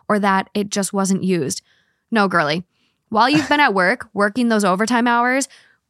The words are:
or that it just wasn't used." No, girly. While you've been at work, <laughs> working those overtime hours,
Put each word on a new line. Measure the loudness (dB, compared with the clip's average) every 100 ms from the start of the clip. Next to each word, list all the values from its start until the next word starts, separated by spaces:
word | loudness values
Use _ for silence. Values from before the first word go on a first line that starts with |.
| -4
or | 0
that | 2 0 -2
it | -6 -4
just | -4 -4
wasn't | -2 -2 0
used." | 0 -2 -2 -8 -14 _ _ _ -4
No, | 0 2
girly. | 2 0 -2 -8 _ _ _ -4
While | 0 2
you've | 2 2
been | 2
at | 2
work, | 2 0 0 -4
<laughs> |
working | -2 -2 0 0
those | 2
overtime | 2 0 0 0 0
hours, | 0 0 -2 -4 -10 _ _